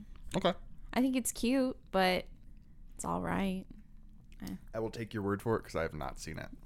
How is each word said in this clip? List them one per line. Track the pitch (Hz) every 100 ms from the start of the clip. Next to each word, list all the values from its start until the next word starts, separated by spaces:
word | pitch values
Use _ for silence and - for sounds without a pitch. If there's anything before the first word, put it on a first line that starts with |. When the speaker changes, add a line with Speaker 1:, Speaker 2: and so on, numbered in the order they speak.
| 208 - - 196
Speaker 1:
Okay. | 185 180 - - -
Speaker 2:
I | -
think | 269 254
it's | 233
cute, | - 226 269 262 - -
but | 190 185 180 - - - - - - -
it's | -
all | 170 170
right. | 175 180 190 185 - 208 - - - - - -
Eh. | 95 185 - 113
Speaker 1:
I |
will | 110
take | 120 107 110
your |
word | 98 101
for | 117 110
it |
'cause | - 80
I |
have | 80 76
not | 65 -
seen | - -
it. | - -